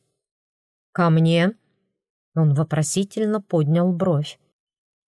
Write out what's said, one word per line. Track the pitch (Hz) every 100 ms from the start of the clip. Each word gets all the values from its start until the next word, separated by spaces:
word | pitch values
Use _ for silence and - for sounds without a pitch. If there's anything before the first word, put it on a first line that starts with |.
| _ _ _ _ _ _ _ _ _
"Ко | - 170
мне?" | 160 165 170 180 226 _ _ _ _ _ _ _ 160
Он | 156 139
вопросительно | 156 151 151 190 202 - 214 214
поднял | - 170 147 170 180
бровь. | 170 185 147 151 - _ _ _ _ _ _